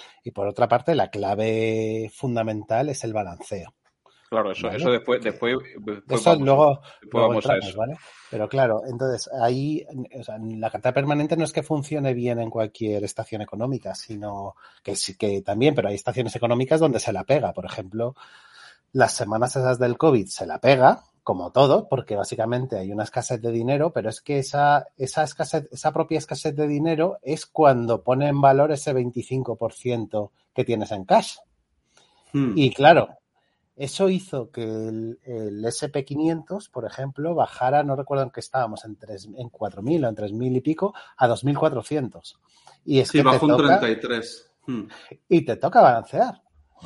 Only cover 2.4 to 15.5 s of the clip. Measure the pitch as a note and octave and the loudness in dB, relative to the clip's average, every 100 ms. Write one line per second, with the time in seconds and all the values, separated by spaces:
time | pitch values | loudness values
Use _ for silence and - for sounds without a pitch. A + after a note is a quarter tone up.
2.4 | A2 G#2+ G#2 A2+ C#3+ - A2+ G#2+ G2 E2+ | -2 -4 -2 -2 0 -4 -6 -6 -6 -10
3.4 | - G2+ E2 _ _ _ _ _ _ A2 | -12 -12 -12 _ _ _ _ _ _ -2
4.4 | G#2 F#2 A2+ C3 C3+ A#2 - B2 A2+ - | -2 -4 -6 -2 0 0 2 -2 -2 -4
5.4 | A#2+ B2+ - - G#2 G#2 - C3 - E3 | -2 -2 -6 -14 -12 -12 -4 0 4 4
6.4 | C3+ C#3 D3+ C#3 - - - A#2 A2+ A2 | 4 6 6 4 -4 -20 -6 2 2 2
7.4 | A#2+ - G2 G2 A#2 D#3+ - - - A#2 | 2 0 -2 -6 -6 -6 -16 -20 -12 -6
8.4 | G#2 C3+ B2+ G#2+ C3 A#2+ C3 A#2 - C3+ | -4 0 2 0 -4 -6 -4 -4 -6 -2
9.4 | A#2 B2+ C#3 D3+ - C3 B2 C3 A#2+ A2 | 0 0 -2 -6 -8 -14 -14 -14 -14 -12
10.4 | A2 A2 A2 - B2+ C3+ C#3 D3 D3+ E3 | -10 -8 -6 -4 -2 0 0 0 0 -2
11.4 | D#3 - C#3+ D3+ C#3+ D3+ C#3 B2 A#2+ A#2 | -2 -4 -4 -4 -4 -4 -2 -2 -2 -4
12.4 | A2+ A2+ A2 - A2 G#2 G2+ - A2 G#2+ | -4 -4 -4 -4 -4 -4 -4 -8 -8 -10
13.4 | G#2 G2+ B2 C3 G2 F#2+ - G#2+ G#2 G2+ | -10 -6 -6 -6 -8 -12 -12 -12 -10 -10
14.4 | G2 - - _ - - - - G#3 G2 | -12 -14 -20 _ -10 -6 -8 -4 -2 -2
15.4 | - | -2